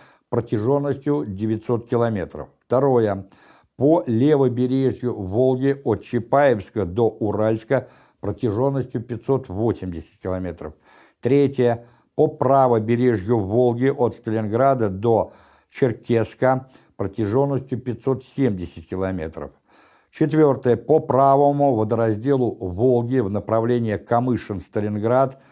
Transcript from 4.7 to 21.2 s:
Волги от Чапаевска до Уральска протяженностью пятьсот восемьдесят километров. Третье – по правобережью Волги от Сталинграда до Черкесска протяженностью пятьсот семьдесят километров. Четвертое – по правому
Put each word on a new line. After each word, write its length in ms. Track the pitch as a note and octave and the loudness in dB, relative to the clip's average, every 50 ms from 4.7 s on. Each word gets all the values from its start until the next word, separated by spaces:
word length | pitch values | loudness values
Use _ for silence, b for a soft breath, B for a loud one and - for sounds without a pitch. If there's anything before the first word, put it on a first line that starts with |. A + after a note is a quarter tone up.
| B2+ C3+ C3+ B2+ A2+ - - B2 A2 | 0 0 0 0 -2 -2 -4 -6 -6
Волги 640 | G#2+ G2+ F#2 F#2 A2+ B2+ C3 C3 B2+ C3 C#3 C#3 C#3 C#3 | -6 -6 -4 0 2 2 2 2 0 0 -2 -2 -2 -2
от 200 | C3 G#2+ G2 - | -2 -2 -2 -2
Чапаевска 840 | - - A#2 - - - C#3 D3 C#3+ B2 G#2 F#2+ - - A2 G2 | -4 -6 -6 -4 0 2 4 4 4 2 2 -2 -6 -4 -4 -4
до 240 | E2+ F2 A2 A#2 A2 | -2 0 0 0 0
Уральска 800 | - - A2+ G#2 G#2 G2+ G#2+ A2 A2+ A2 - - C#3 B2+ - B B B B B B B | 0 -2 -4 -4 -2 0 0 0 0 -2 -2 -2 -2 -2 -2 B B B B B B B
протяженностью 840 | - G2 G2+ - - A#2 G2 G#2+ C3 C#3 C#3 C3+ B2+ C3 - B2+ | -8 -8 -6 -4 -2 -2 0 0 0 -2 -2 -2 -4 -6 -6 -8
пятьсот 480 | A2+ - A#2+ G#2 - - C3+ C3 C3+ - | -8 -8 -10 -8 -2 -2 -2 -2 -2 -4
восемьдесят 720 | F#2 F#2+ A2+ A#2 G2 - - F2+ E2+ E2 D#2 - - - | -6 -2 -2 -2 -2 -2 -6 -10 -10 -10 -12 -14 -16 -12
километров. 520 | - G2 F#2 F#2 F#2 F2+ E2+ - D2+ D#2 - _ b b b b b b b b | -8 -6 -6 -6 -6 -8 -8 -10 -12 -14 -14 _ b b b b b b b b
Третье – 640 | - A#2+ C3 C#3+ C#3+ C#3 C#3 C3 B2 A#2+ A#2 A#2 b b b b b b b | -2 2 4 4 4 2 2 2 0 2 0 -2 b b b b b b b
по 120 | - D3+ D#3 | 0 0 0
правобережью 1120 | D#3 - - B2+ C3+ C3+ C3+ B2+ A#2+ A2+ G#2+ A2 A#2+ A#2+ B2 B2 A#2 G#2 F2+ G2 A#2+ A#2 | 0 0 0 4 4 4 4 4 4 2 2 0 0 2 2 2 2 0 0 0 0 0
Волги 480 | G2 F#2 G#2 A#2+ B2+ B2 A#2 A#2+ B2+ C3+ | 0 0 0 2 2 2 2 0 0 0
от 280 | C3+ C#3+ B2 A2+ - | 0 0 0 -2 -2
Сталинграда 720 | - - A#2 G#2+ A2+ A2 G#2 G#2 A#2 C3+ C#3 C3+ B2+ A2+ G2+ | -4 -6 -4 -4 -4 -2 -2 0 2 2 2 2 2 0 -2
до 420 | F#2+ F#2+ G2+ A#2 A2+ G#2 E2+ - b b b b b b b b | -2 -2 0 2 2 2 2 -2 b b b b b b b b
Черкесска 1000 | - - C#3+ B2 G#2+ - - - - A2+ A2 - - - - B2+ C3 C3 C3 - b b b b b | -6 -2 0 0 0 -2 -4 -2 0 0 0 -2 -4 0 2 2 2 0 -2 -8 b b b b b
протяженностью 840 | b G#2 G2 - - A2 G2+ G#2+ C3 C#3 C#3 C#3 B2 C3+ - C3 A2+ | b -8 -6 -4 -4 -2 0 0 0 0 0 -2 -4 -6 -6 -8 -8
пятьсот 440 | - B2 A2+ - - C#3 C3 A#2 - | -6 -8 -8 -6 -4 -4 -4 -4 -6
семьдесят 600 | - - - C#3 B2 G2+ F2+ F2+ E2+ - - D#2+ | -10 -4 -2 -2 0 -2 -2 -6 -10 -12 -14 -14
километров. 680 | - - F#2 F#2+ F#2+ F#2 F#2 D#2 D#2+ D#2+ D#2 D2 C#2 - _ _ b b b b b b b b b | -10 -8 -6 -4 -4 -4 -6 -8 -8 -10 -12 -14 -14 -16 _ _ b b b b b b b b b
Четвертое – 640 | b - D#3 D#3 C3+ D#3 D#3 D3 C3 - - B2 A#2 | b -2 -2 0 4 4 4 4 4 2 2 0 0
по 240 | G#2+ - - D3 D#3 | 0 2 2 2 2
правому 760 | D3+ - B2 C3 | 2 2 2 4